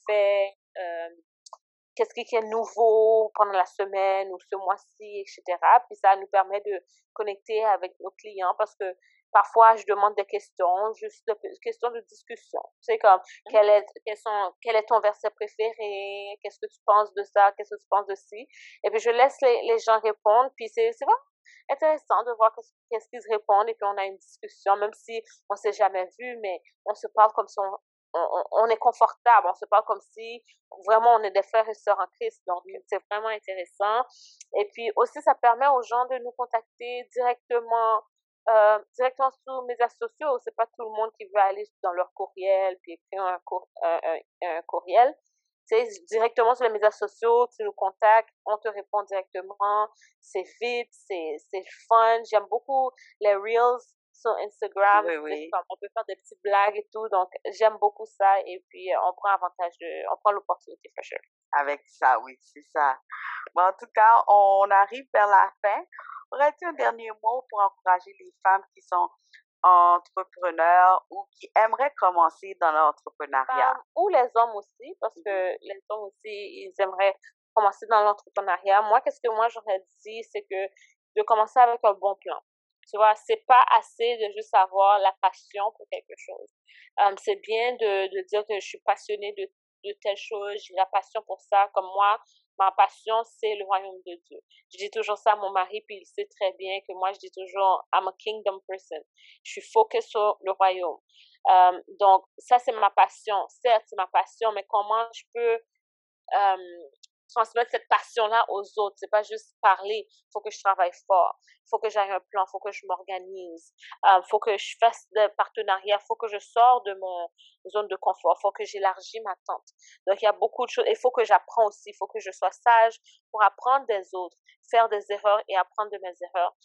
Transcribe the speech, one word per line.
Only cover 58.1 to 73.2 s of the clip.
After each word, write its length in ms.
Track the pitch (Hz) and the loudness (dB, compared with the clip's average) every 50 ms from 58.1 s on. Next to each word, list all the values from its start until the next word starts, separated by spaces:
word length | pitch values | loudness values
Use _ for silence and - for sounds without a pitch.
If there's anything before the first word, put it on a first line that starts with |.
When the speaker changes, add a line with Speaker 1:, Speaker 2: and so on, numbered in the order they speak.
| _ - 196 196 196 196 - | _ 0 2 2 2 2 -2
Speaker 1:
Et 180 | - 180 185 - | -6 -12 -16 -18
puis, 240 | _ - 180 185 180 165 | _ -20 -12 -6 -4 -2
euh, 60 | 110 104 | -2 -2
on 60 | 180 180 | -2 -4
prend 160 | - - 202 | -4 -2 -2
avantage 480 | 196 190 180 180 - - 175 170 - _ | -2 -2 -2 -6 -6 -8 -8 -8 -8 _
de, 320 | 190 160 156 156 - - | -14 -12 -12 -10 -8 -8
on 60 | 185 | -8
prend 140 | - - 208 | -2 -2 -2
l'opportunité, 600 | 202 196 - - 175 - _ - - - - - _ | -2 -2 -4 -6 -6 -8 _ -16 -20 -20 -20 -20 _
for 100 | - - | -18 -14
sure. 140 | - - - - _ _ _ _ _ - | -14 -14 -16 -16 _ _ _ _ _ -4
Speaker 2:
Avec 280 | 147 143 143 143 143 _ | -2 -2 -2 -6 -8 _
ça, 320 | _ _ _ 151 131 127 113 | _ _ _ 0 0 0 0
oui, 160 | 123 131 127 - | -2 -8 -18 -20
c'est 240 | _ _ _ 147 - _ - | _ _ _ -20 -20 _ -4
ça. 240 | 156 147 135 131 - _ _ - - - - - - - - - | -2 -2 -2 -2 -4 _ _ -18 -16 -14 -14 -14 -14 -16 -6 -2
Bon, 80 | 170 | 0
en 120 | 180 185 185 - | 0 0 -2 -4
tout 80 | 165 - - | -10 -4 0
cas, 300 | 226 214 226 233 - - | 4 6 6 6 4 4
on 420 | - 202 202 202 196 196 196 196 202 | 4 4 4 6 4 4 2 2 2
arrive 340 | 202 196 202 202 226 269 269 _ - | 4 2 2 2 -2 -10 -8 _ 0
vers 140 | 214 208 | 2 4
la 260 | 208 196 190 190 190 - _ | 4 6 4 4 2 0 _
fin. 220 | - 202 214 294 359 - - - - - - - - _ | -2 -2 -2 -4 -6 -12 -18 -20 -20 -20 -20 -20 -16 _
Aurais-tu 340 | - 254 285 302 302 _ 359 | -4 -2 0 0 -2 _ -8
un 80 | 339 311 | -10 -6
dernier 380 | 269 240 233 226 226 226 220 214 - 214 | -4 -2 -2 -4 -4 -10 -16 -14 -8 -6
mot 220 | 220 240 262 - _ | -4 -4 -4 -8 _
pour 120 | 220 208 | -2 -2
encourager 500 | 196 190 - _ - 185 180 180 - 196 - _ | -2 -2 -2 _ 0 0 0 0 -2 -8 -20 _
les 140 | - - _ _ - | -20 -20 _ _ 0
femmes 200 | 190 190 196 196 _ _ | 0 0 0 -2 _ _
qui 80 | _ | _
sont 280 | _ _ 190 175 175 - - _ _ _ - _ _ _ _ _ - | _ _ -2 -2 -2 -4 -6 _ _ _ -20 _ _ _ _ _ 4
entrepreneurs 1400 | 185 180 175 175 175 175 175 - _ _ 185 185 - _ 180 180 175 165 165 165 170 175 180 180 185 185 - - _ | 6 6 8 6 6 4 2 0 _ _ -12 -12 -12 _ -8 -6 -4 -2 0 2 4 6 6 6 6 4 2 0 _
ou 160 | 175 196 196 _ _ | -14 -16 -16 _ _
qui 120 | _ - - - | _ -14 -2 0
aimeraient 380 | 208 220 220 233 - 269 294 - | 0 2 2 0 -2 -4 -4 -2
commencer 600 | - 202 180 180 175 165 160 - _ 190 196 190 - | 0 0 2 4 4 2 2 0 _ -14 -18 -6 -2
dans 120 | 175 160 156 | 0 0 2
l'entrepreneuriat ? 1000 | 156 156 147 151 _ _ 156 - - | 4 2 2 0 _ _ -20 -14 -14